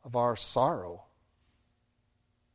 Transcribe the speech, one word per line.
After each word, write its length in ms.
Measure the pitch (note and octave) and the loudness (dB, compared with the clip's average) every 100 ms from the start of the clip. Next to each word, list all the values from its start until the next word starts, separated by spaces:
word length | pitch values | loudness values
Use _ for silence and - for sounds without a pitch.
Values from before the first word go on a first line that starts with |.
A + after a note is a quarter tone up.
of 120 | - A#2+ | -6 0
our 200 | A#2+ A2 | 2 0
sorrow. 720 | - - C3 D#3 F2+ F2 - _ _ _ _ _ _ _ _ _ _ _ _ _ _ | -2 2 2 2 -6 -12 -18 _ _ _ _ _ _ _ _ _ _ _ _ _ _